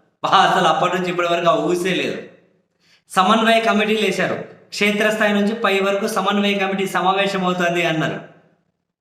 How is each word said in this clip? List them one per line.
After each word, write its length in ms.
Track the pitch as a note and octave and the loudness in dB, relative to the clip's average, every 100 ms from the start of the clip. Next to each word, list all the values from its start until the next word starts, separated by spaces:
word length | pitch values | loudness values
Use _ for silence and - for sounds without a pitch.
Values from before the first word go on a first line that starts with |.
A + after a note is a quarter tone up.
| _ _ | _ _
బా, 60 | D3 | 2
అసలు 380 | F#3+ F3+ F#3 E3+ | 4 4 4 2
అప్పటి 300 | D#3 F3 F#3 | 2 0 0
నుంచి 120 | F3+ | -4
ఇప్పటి 180 | F3 F3 | -2 0
వరకు 220 | F3 E3+ | 2 2
ఆ 60 | D#3 | 2
ఊసే 380 | D#3+ F3 F#3 | 0 -2 -2
లేదు. 240 | E3 C3 - - - _ _ _ _ _ _ _ | -2 -4 -6 -12 -20 _ _ _ _ _ _ _
సమన్వయ 500 | - F#3 A3+ A3+ A3+ | 0 2 4 4 2
కమిటీలు 460 | - G#3 G#3+ G#3+ G3 | 2 0 0 0 0
వేశారు, 300 | F3+ E3+ - - - - | -2 -2 -4 -10 -18 -16
క్షేత్రస్థాయి 640 | - G#3 G#3 G#3+ G#3+ G#3 | -2 -2 0 0 0 0
నుంచి 220 | G3+ G3+ A3+ | 2 0 0
పై 240 | G3+ G3 | 0 0
వరకు 280 | G3 G3 A3 | 0 -2 -2
సమన్వయ 460 | G3+ F#3+ G3+ G3+ | -2 -2 0 0
కమిటీ 340 | G3+ F#3+ G3 F#3+ | 0 -2 -2 -4
సమావేశం 580 | F#3 F3+ F#3+ G3 F#3+ F3+ | -2 0 0 0 -2 -2
అవుతుంది 400 | F3+ F3 F3 E3 | 0 0 0 0
అన్నారు. 360 | D#3+ C#3 G2+ - - _ _ _ _ _ _ | -2 -2 -6 -12 -20 _ _ _ _ _ _